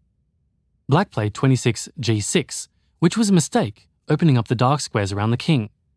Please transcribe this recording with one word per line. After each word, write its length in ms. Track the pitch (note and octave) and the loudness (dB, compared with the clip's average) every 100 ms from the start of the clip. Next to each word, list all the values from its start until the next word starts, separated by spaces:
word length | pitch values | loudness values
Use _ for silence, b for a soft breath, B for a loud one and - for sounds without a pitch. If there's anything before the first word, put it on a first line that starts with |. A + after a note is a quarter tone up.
| _ _ _ _ _ _ _ _ - | _ _ _ _ _ _ _ _ 0
Black 220 | D3 G3+ | 2 2
played 220 | - G#2+ | -2 -4
twenty-six, 560 | - C3+ B2+ B2 A2 - - | 0 0 2 0 -4 -8 -6
g 200 | A2+ A2 | -2 -2
six, 500 | G2 F3+ - - - _ _ _ | -2 -6 -8 -12 -14 _ _ _
which 180 | E3+ G#3+ | -2 0
was 120 | G#3+ | 2
a 40 | |
mistake, 540 | F#3 - A#3+ B2+ - _ _ - | 2 2 -2 -2 -6 _ _ -4
opening 300 | D3+ E3 B2+ | 0 2 2
up 100 | A2 | 0
the 80 | G#2+ | 0
dark 240 | B2 C#3+ | 2 0
squares 320 | - A2+ G2 | -2 -4 -2
around 200 | G2+ G#2+ | -2 -2
the 60 | A#2+ | -2
king. 320 | - D3 G#2+ _ _ | 0 -2 -2 _ _